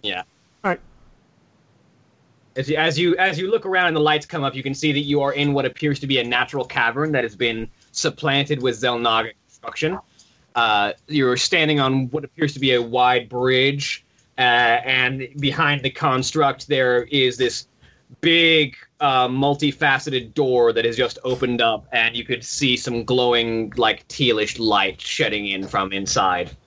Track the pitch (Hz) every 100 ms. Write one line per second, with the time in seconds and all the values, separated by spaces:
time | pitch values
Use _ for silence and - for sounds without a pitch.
0 | 104 92 92 _ _ _ 196 - - _
1 | - _ _ _ _ _ _ _ _ _
2 | _ _ _ _ _ - 135 151 160 151
3 | 175 165 190 156 185 220 196 185 180 160
4 | 151 151 - 165 139 131 135 139 156 143
5 | 143 147 139 139 143 139 131 - 151 143
6 | 139 135 120 123 127 143 120 - 117 120
7 | 156 143 117 101 120 113 113 _ _ -
8 | 160 - 151 139 139 143 127 113 123 120
9 | 120 113 113 - _ _ 113 - 156 190
10 | - _ _ _ _ 120 117 104 104 -
11 | - 147 127 123 - 175 156 147 131 135
12 | 127 147 139 - 151 143 135 123 117 123
13 | 123 127 117 123 127 131 135 143 139 -
14 | _ _ _ - 123 120 120 120 127 131
15 | 127 131 127 143 143 151 151 143 135 -
16 | 151 127 131 156 143 135 - 139 127 123
17 | 120 143 127 117 123 - - _ - _
18 | _ 127 165 165 165 160 143 - - _
19 | 147 127 127 127 143 143 147 139 147 135
20 | 151 131 113 104 135 123 117 113 113 117
21 | 120 - 127 127 131 120 117 107 - 120
22 | 117 120 117 120 117 - 139 120 - 117
23 | 113 127 123 120 117 113 110 120 113 110
24 | _ - 127 107 107 - 113 101 95 92
25 | - - 117 104 101 98 95 101 95 98
26 | 95 - 95 90 87 -